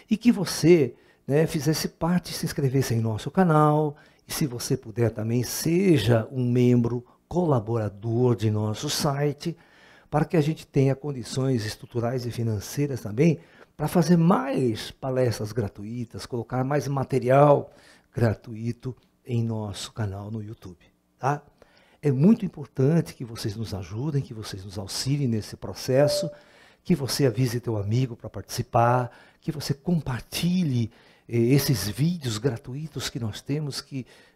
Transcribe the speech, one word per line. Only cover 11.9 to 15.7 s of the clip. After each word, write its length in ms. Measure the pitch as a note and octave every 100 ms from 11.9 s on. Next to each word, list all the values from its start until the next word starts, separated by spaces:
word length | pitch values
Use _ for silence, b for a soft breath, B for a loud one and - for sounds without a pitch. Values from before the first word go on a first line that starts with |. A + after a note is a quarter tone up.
| A#2+ A#2+ C3 A#2+
e 60 |
financeiras 680 | A#2 A2+ G#2 - C#3+ C#3+ B2
também 380 | G#2 G#2+ E3 C#3+ B B B -
para 120 | D3+
fazer 300 | F3+ D#3 F3
mais 720 | E3 G#3+ C4+ C4+ B2+ G#2 -
palestras 600 | - C3+ C3 B2 - G#2+
gratuitas, 760 | A#2+ G#2+